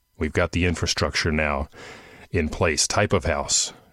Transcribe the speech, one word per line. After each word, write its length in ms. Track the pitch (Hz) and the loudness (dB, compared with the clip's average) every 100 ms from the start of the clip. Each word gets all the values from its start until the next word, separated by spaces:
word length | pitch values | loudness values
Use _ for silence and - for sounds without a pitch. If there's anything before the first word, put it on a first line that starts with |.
| _ - | _ -6
We've 160 | 78 | -2
got 200 | 90 85 | 0 0
the 120 | 85 | 2
infrastructure 640 | 90 82 - - 73 - 85 | 0 0 -2 0 -2 0 0
now 380 | 78 76 71 71 - - - - - - | 0 0 -2 -4 -10 -18 -18 -20 -20 -4
in 180 | 90 78 | -2 0
place. 400 | - 90 73 - | 2 2 2 0
Type 240 | - 104 | 2 2
of 140 | 95 87 | 2 2
house. 480 | 73 67 - - - - | -2 0 -2 -2 -8 -20